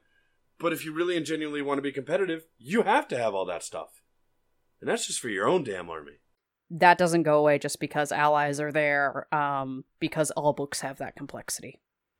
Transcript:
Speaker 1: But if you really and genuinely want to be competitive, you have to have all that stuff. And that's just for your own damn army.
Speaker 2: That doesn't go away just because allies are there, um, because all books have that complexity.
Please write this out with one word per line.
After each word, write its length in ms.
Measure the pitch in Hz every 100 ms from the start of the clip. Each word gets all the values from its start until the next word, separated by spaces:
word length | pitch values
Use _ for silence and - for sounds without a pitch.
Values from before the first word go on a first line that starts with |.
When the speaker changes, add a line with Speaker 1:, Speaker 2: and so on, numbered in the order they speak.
| _ _ _ _ _ -
Speaker 1:
But 160 | 165
if 100 | 151
you 80 | 156
really 240 | 156 175 170
and 80 |
genuinely 380 | 147 156 151 147
want 160 | 143 139
to 40 |
be 100 | 139
competitive, 520 | 135 131 185 185 160 - _
you 240 | 120 220
have 260 | 185 262 294
to 80 | 120
have 160 | 113
all 140 | 98 90
that 160 | 85
stuff. 400 | - 85 - _ _ _ _ _ _ _ _ -
And 80 | 131
that's 160 | 233 -
just 120 | 160
for 120 | 127
your 180 | 98 113
own 160 | 180
damn 240 | 120 92 87
army. 300 | 80 71 - _ _ _ _ -
Speaker 2:
That 300 | 165 180 175
doesn't 240 | 180 170
go 160 | 151 151
away 200 | 151 143
just 220 | 147 -
because 320 | 151 151 143
allies 480 | - 151 151 147 143
are 100 | 151
there, 640 | 151 147 143 139 135 -
um, 500 | 151 143 139 135 131 - -
because 320 | 160 156 147
all 200 | - 147
books 300 | 139 143 -
have 160 | 135 139
that 180 | 131 -
complexity. 640 | 143 110 - - 123 - _ _ _